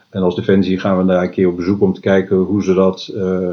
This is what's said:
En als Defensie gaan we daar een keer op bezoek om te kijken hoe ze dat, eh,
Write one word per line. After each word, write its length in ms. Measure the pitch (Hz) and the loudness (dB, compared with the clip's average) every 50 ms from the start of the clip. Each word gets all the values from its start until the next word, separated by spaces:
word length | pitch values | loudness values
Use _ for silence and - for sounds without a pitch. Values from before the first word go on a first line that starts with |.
| _ _ | _ _
En 120 | - 98 | -6 -2
als 140 | 92 90 87 | -2 -2 -2
Defensie 440 | - - - 98 98 92 90 92 92 | -2 0 2 2 2 2 0 0 -2
gaan 180 | - 101 95 | 0 0 0
we 80 | 92 92 | 2 2
daar 180 | 92 92 90 90 | 2 2 0 0
een 60 | 90 | -2
keer 180 | - - 95 | 0 0 0
op 80 | 90 87 | 0 0
bezoek 260 | 87 85 90 101 101 | -2 -2 -2 0 0
om 120 | 104 95 95 | 0 0 0
te 80 | - | 0
kijken 360 | - 107 95 95 92 - 98 | 0 0 2 2 2 2 0
hoe 260 | 92 92 - 101 104 95 | 0 0 0 0 -2 0
ze 100 | 95 92 | 0 2
dat, 380 | 92 95 95 92 - - - - | 2 2 2 0 -4 -8 -10 -6
eh, 340 | 110 95 92 92 92 92 90 | -4 -2 -2 -2 -2 -2 -4